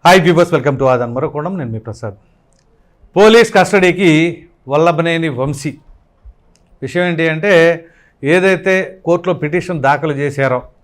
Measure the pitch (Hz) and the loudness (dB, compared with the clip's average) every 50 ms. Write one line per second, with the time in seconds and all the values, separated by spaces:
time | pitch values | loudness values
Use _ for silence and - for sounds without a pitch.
0 | _ 170 185 190 156 180 170 170 170 170 165 147 120 147 139 131 135 131 127 120 | _ 6 4 6 4 2 2 2 2 0 0 -2 -2 -2 -2 0 0 0 2 0
1 | 120 117 117 127 147 156 - 147 151 180 196 180 139 117 113 110 - 113 104 - | -2 -4 -6 -6 -6 -6 -8 -8 -8 -8 -8 -8 -8 -8 -10 -10 -12 -14 -16 -12
2 | - 104 98 _ _ _ _ _ _ _ _ _ _ _ _ _ _ _ _ _ | -14 -14 -14 _ _ _ _ _ _ _ _ _ _ _ _ _ _ _ _ _
3 | _ _ _ 175 208 220 220 233 220 - - 196 180 170 208 196 185 180 175 180 | _ _ _ 6 6 6 8 6 4 4 2 0 2 2 2 2 2 2 0 2
4 | 202 170 151 156 165 170 170 - - _ _ _ _ 127 139 147 165 175 160 151 | 2 2 2 2 0 -2 -4 -10 -20 _ _ _ _ -4 -2 0 2 2 0 0
5 | 165 170 165 165 165 160 131 117 131 143 147 - - 151 - - _ - - _ | -2 -2 -2 -2 -4 -4 -4 -4 -6 -6 -6 -8 -10 -10 -12 -12 _ -20 -20 _
6 | _ _ _ _ _ - - _ _ _ _ _ _ _ _ _ 135 131 - 175 | _ _ _ _ _ -20 -20 _ _ _ _ _ _ _ _ _ -14 -6 -4 -4
7 | 180 180 170 165 165 160 156 160 156 208 190 165 165 170 170 165 165 _ _ _ | -2 -2 -2 -2 -2 -2 -2 -2 0 2 4 4 4 4 2 -2 -8 _ _ _
8 | _ _ _ _ - 139 165 185 180 190 190 175 185 196 185 190 190 - - - | _ _ _ _ -2 0 0 2 2 2 0 0 -2 -2 -2 -2 -4 -6 -12 -10
9 | _ 160 175 175 175 190 170 - 151 147 156 180 - - 180 151 131 135 143 147 | _ -2 -2 -2 -2 -4 -4 -4 -4 -4 -4 -6 -6 -6 -8 -2 0 0 0 0
10 | 160 156 143 139 143 143 139 143 135 131 127 123 - - _ _ | -2 -6 -4 -4 -6 -6 -4 -2 -2 -2 -2 -4 -6 -12 _ _